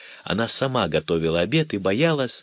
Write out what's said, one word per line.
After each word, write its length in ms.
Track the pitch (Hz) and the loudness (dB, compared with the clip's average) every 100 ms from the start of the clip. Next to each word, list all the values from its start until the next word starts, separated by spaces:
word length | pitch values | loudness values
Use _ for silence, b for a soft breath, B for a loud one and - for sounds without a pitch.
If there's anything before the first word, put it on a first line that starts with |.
| B B | B B
Она 280 | - 98 - - | -4 -2 -2 -2
сама 280 | 135 127 87 | 0 0 2
готовила 520 | 80 82 82 80 82 | 0 2 0 2 2
обед 320 | 85 160 156 | 2 0 0
и 60 | 101 | -2
боялась, 560 | 95 104 165 147 123 - | 0 2 2 2 -2 -8